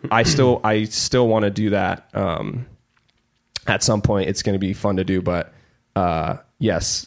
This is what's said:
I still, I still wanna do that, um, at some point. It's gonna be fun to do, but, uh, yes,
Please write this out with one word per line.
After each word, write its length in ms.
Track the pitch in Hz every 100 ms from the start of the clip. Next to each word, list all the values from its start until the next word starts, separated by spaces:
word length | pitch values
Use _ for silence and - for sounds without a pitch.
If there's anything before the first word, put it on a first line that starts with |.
| -
I 120 | 110
still, 360 | - 147 127 120
I 200 | 110 107
still 440 | 107 - - 127 120
wanna 220 | 110 101
do 200 | 101 107
that, 380 | 98 92 92 -
um, 520 | 104 95 80 - 120 127 - _ _ _ _ _ _ _ - -
at 160 | 98
some 200 | - 107
point. 260 | 101 104 92
It's 140 | 98
gonna 160 | 110 98
be 140 | 95
fun 240 | 98 104 95
to 80 |
do, 160 | 92 95
but, 300 | 92 87 - - _ _ _ 98
uh, 400 | 90 82 78 - - _
yes, 480 | 107 82 - -